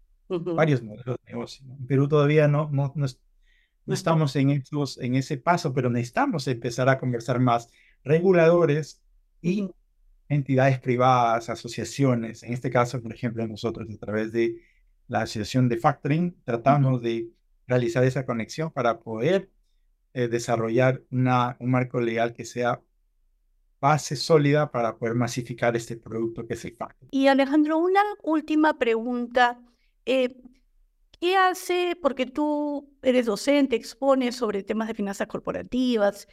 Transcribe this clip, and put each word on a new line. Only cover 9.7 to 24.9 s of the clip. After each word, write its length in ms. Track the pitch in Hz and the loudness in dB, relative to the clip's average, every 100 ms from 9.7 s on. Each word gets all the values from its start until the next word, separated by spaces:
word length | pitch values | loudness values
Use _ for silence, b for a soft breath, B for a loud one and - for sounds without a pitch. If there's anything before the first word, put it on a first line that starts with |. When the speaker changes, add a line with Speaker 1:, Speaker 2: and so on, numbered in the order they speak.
| - _ _ _ _ _ | -10 _ _ _ _ _
Speaker 2:
entidades 520 | 147 135 131 135 131 | -2 2 2 4 2
privadas, 680 | 135 123 127 123 117 113 117 | 0 2 4 4 4 0 -4
asociaciones. 960 | 117 117 - 110 - 135 117 113 113 | -10 -10 -10 -8 0 2 2 -4 -12
En 80 | 117 | -10
este 160 | 123 123 | -8 -2
caso, 320 | 123 120 127 | 0 0 -4
por 120 | 113 | -10
ejemplo, 340 | 113 120 113 113 | -8 -8 -6 -8
nosotros 400 | 104 113 117 110 | -6 -8 -8 -12
a 80 | 101 | -12
través 340 | - 107 110 | -6 -4 -2
de 240 | 117 117 B B B _ _ - | 0 0 B B B _ _ -6
la 140 | 113 | -4
Asociación 480 | 110 110 101 131 127 | -4 -6 -2 0 2
de 80 | 117 | 2
Factoring 580 | 151 143 139 156 175 - | 0 0 -2 -2 -2 -6
tratamos 520 | - 117 131 147 131 127 | -6 0 4 4 4 2
Speaker 1:
Ujú. 60 | |
Speaker 2:
de 260 | 120 113 117 _ _ _ - | 0 -2 -6 _ _ _ -2
realizar 360 | 123 120 127 | 0 2 2
esa 220 | 127 131 131 | 2 0 -4
conexión 440 | 117 107 - 160 | -6 -6 -8 -6
para 280 | 143 117 113 | -2 -2 -2
poder, 500 | - 110 135 190 190 _ _ _ _ _ _ | -6 -4 0 0 -2 _ _ _ _ _ _
eh, 140 | 131 120 | -4 -2
desarrollar 760 | 120 123 117 113 113 131 131 - | -2 -2 -2 0 2 2 2 -4
una, 440 | 127 127 123 123 127 | 0 2 2 0 -4
un 100 | 123 | 0
marco 280 | 127 123 127 | 0 0 -2
legal 320 | 117 113 117 | -2 0 -2
que 100 | 117 | -4
sea 380 | 117 123 120 120 _ _ _ _ _ _ _ _ _ _ | -12 -4 -2 -2 _ _ _ _ _ _ _ _ _ _
base 360 | 139 151 - 139 | 2 2 -2 -8
sólida 560 | - 156 143 147 147 | 2 4 6 2 0
para 260 | 123 113 | -2 -2